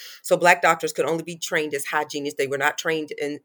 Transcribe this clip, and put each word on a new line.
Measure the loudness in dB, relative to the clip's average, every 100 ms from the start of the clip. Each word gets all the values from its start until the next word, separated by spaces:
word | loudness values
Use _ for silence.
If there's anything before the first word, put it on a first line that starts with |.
| -20 -16
So | 0 4
Black | 6 6
doctors | 6 2 0
could | -2 -2
only | -2
be | -6 -10
trained | -4 -2 -2
as | -4 -4
hygienists. | -4 -2 -4 -6 -2
They | -2
were | 0
not | 0 0
trained | -2 -2 -4
in, | -6 -6 -6